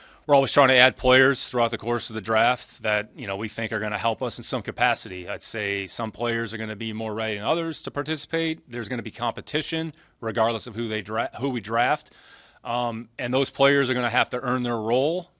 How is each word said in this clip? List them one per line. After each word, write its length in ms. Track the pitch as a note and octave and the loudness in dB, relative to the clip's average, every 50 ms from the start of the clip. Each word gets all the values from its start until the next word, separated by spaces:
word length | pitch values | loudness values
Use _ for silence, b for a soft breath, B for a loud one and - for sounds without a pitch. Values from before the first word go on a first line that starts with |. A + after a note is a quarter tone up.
| B B B B B | B B B B B
We're 80 | B C#3+ | B 4
always 200 | C#3 C3+ A#2 - | 6 4 6 6
trying 140 | D3 C#3 B2+ | 6 6 8
to 80 | C3 | 8
add 200 | B2 B2+ C3 - | 8 8 6 6
players 500 | - - B2+ B2+ C3 C3+ C#3 C3 - - | 4 4 6 6 8 6 6 4 0 -2
throughout 240 | - - A#2+ A#2 A2+ | -2 0 0 0 0
the 60 | A#2 | 0
course 320 | - - A#2+ A#2+ A#2 - - | -4 -4 -2 -4 -2 -4 -6
of 60 | A2 | -8
the 80 | A2 | -6
draft 600 | F#2+ A2 A2 A2 A#2 B2 B2+ - - - - - | -2 0 2 4 4 2 2 0 -6 -14 -12 -6
that, 280 | A2 G#2+ G#2+ G#2 G#2 - - | -4 -2 -2 -2 -2 -6 -10
you 120 | E3 A#2 | -12 -8
know, 100 | G2+ G2 | -6 -6
we 120 | G2 A2 G#2 | -6 -6 -6
think 240 | - A2+ A2+ G#2+ | -6 -6 -6 -4
are 60 | A#2 G#2 | -4 -4
gonna 200 | G#2+ G#2+ G#2 F#2+ | -4 -4 -4 -2
help 240 | G#2+ A#2 A2 - | -2 -2 -2 -2
us 160 | C3 A#2 - - | -4 -6 -6 -6
in 60 | - | -6
some 180 | - C3+ A#2+ | -4 -4 -4
capacity. 680 | - B2+ - - B2 B2 A#2 - - G#2 F#2 F#2 F2 F#2+ | -6 -6 -2 0 2 2 2 0 -4 -6 -8 -10 -8 -8
I'd 140 | G2+ F2+ | -8 -6
say 440 | - - - A2 G#2 G2+ G2+ G2 G2 | -6 -6 -4 -4 -4 -2 -4 -4 -4
some 260 | F#2 - - A#2 G#2+ | -4 -4 -4 -6 -6
players 420 | - - A#2 A#2 A#2 A#2 A#2 G2+ A2+ | -6 -4 -4 -2 -2 -2 -4 -6 -6
are 20 | |
gonna 200 | G#2+ A2 G#2+ G#2+ | -8 -8 -8 -8
be 180 | G2+ A2+ A2 G#2+ | -8 -8 -8 -6
more 180 | A2 A2+ A2 | -6 -6 -6
ready 240 | G#2 A2+ A2 A2 G#2+ | -6 -4 -4 -4 -4
than 80 | G2+ G#2 | -2 -2
others 380 | B2 D#3+ E3+ E3 E3 D3+ - | -2 0 0 -2 -4 -6 -8
to 80 | - C#3+ | -8 -8
participate. 800 | - C#3+ C#3 D#3 D#3+ C#3+ - - - E3 E3 D#3+ D#3+ E3 - - | -6 -6 -4 -4 -4 -4 -4 -4 -2 -2 -2 -2 -4 -8 -10 -12
There's 180 | A#2 A#2+ A2+ G#2 | -10 -8 -6 -6
gonna 140 | B2+ A#2 | -6 -6
be 80 | G#2 A2 | -6 -8
competition 840 | - - A#2+ A#2 - G#2+ - - - D#3 D3+ - E3 D#3+ E3 D#3+ - b b b b b | -8 -4 -4 -4 -4 -6 -6 -4 -4 -4 -2 -2 -4 -4 -4 -6 -10 b b b b b
regardless 440 | A#2 A2+ G2 A#2 A2 A#2 A2+ G#2+ - | -8 -2 0 2 2 2 0 -2 -6
of 80 | B2 G2+ | -8 -6
who 140 | A2+ A#2 G#2+ | -6 -4 -4
they 140 | G#2+ G#2+ | -4 -4
dra-, 260 | F#2+ G2+ A2 A2+ B2+ C3 - G#2+ | -4 -4 -4 -4 -4 -4 -4 -6
who 120 | B2+ C#3 | -4 -4
we 100 | B2 A#2 | -4 -4
draft. 540 | F#2+ G#2 A2+ A#2 B2 C3 D3+ - - - B B B B B B B B B B B | -4 -2 0 2 2 2 2 -2 -4 -10 B B B B B B B B B B B
Um, 460 | A#2+ A#2+ B2 B2 A#2 A2 A2+ A#2 - _ | -4 -2 -2 -2 -2 -4 -6 -10 -12 _
and 160 | - B2+ A#2+ | -8 -4 0
those 160 | B2+ C3+ C#3 - | 0 0 0 0
players 420 | - - C#3 C#3 C#3+ C#3+ C3+ A#2+ | 2 6 6 6 6 6 4 2
are 40 | B2+ | 2
gonna 160 | B2 B2 A2+ | 0 0 2
have 200 | A2+ B2+ A#2 - | 2 2 2 2
to 100 | B2 B2 | 0 -4
earn 240 | C3 B2 B2+ B2+ A#2+ | -2 -2 -2 0 0
their 120 | A#2+ A#2+ | -2 -2
role, 540 | A2+ G#2+ A2+ A#2+ C3 C3+ D#3 E3+ F3+ E3+ _ _ _ | -2 0 2 2 2 2 2 0 -4 -6 _ _ _